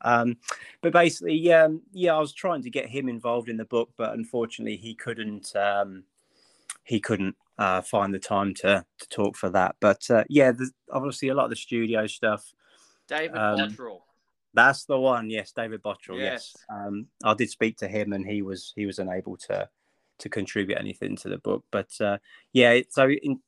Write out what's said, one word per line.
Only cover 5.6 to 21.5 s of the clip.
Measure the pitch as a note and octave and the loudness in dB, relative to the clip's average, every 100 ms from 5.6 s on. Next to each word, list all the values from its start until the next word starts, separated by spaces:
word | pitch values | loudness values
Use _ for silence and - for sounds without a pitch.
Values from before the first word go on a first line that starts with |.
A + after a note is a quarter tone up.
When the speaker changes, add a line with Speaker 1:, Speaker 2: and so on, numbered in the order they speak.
| G2+ G2+ G2 F#3+ - _ _ _ _ _ - - | 0 2 -2 -6 -20 _ _ _ _ _ -18 -16
Speaker 1:
he | - A2+ | -4 -2
couldn't, | - G#2 G2 - _ - | 0 -2 -2 -6 _ -4
uh, | G2+ F#2 | 0 0
find | - G#2+ G2+ F#2+ | 0 -2 0 -4
the | |
time | - G2+ G2 F#2 | -2 -2 -2 -2
to, | F#2 G2 - _ | 2 2 0 _
to | - | -12
talk | - G2+ - | -4 -4 -2
for | G2 | -2
that. | F#2+ F#2 - | 2 0 2
But, | G#2 G2 - | 4 4 4
uh, | A#2 G#2+ | 2 4
yeah, | C#3+ C3 | 6 6
there's | A#2+ C3 _ - | 4 -4 _ -8
obviously | C#3 C#3+ B2 C3+ | -6 -6 -6 -2
a | C#3 | 0
lot | |
of | A#2 | 0
the | A#2 | -2
studio | - A#2+ A2+ A2 G#2+ | -6 -4 -2 -2 -2
stuff. | - A2+ G#2+ - _ _ _ _ _ - | -2 -2 -2 -6 _ _ _ _ _ -8
Speaker 2:
David | D3+ D#3+ A#2+ | -6 -6 -2
Speaker 1:
Um, | G#2+ G#2 | 0 0
Speaker 2:
Bottrell. | G#2 G#2+ A#2+ F#2 _ _ _ _ _ | -2 -6 -14 -14 _ _ _ _ _
Speaker 1:
That's | A#2 B2+ C3+ - | 6 6 6 0
the | C3+ | 2
one, | C3 A#2+ A2 | 2 2 -2
yes, | A2 G2 | -6 -8
David | - A2+ G#2+ | -8 -8 -8
Bottrell, | G#2 G2+ - F#2 | -8 -8 -10 -6
yes. | C3 B2 - - | -6 -6 -12 -20
Speaker 2:
Yes. | - | -16
Speaker 1:
Um, | G#2 G2+ G2+ A#2 _ | -12 -8 -8 -10 _
I | A2 G#2+ | -2 0
did | A#2 | -2
speak | - A2+ - | 0 -2 -2
to | G2 | -6
him | G#2 G#2 | -4 -4
and | G2+ F#2+ | -4 -4
he | G#2 | -6
was, | F#2+ F#2+ - - | -6 -8 -12 -8
he | G2+ | -8
was | F#2+ | -6
unable | F#2 F#2 F#2+ F#2 | -6 -6 -8 -12
to, | - G2 F#2+ _ _ _ _ - | -6 -6 -6 _ _ _ _ -16
to | G#2 | -10
contribute | A2 F#2+ G#2+ G2 - | -8 -6 -4 -2 -4
anything | G#2 G2 G2+ G2+ | -6 -8 -8 -8
to | G2 | -8
the | F#2+ | -8
book. | G2+ | -4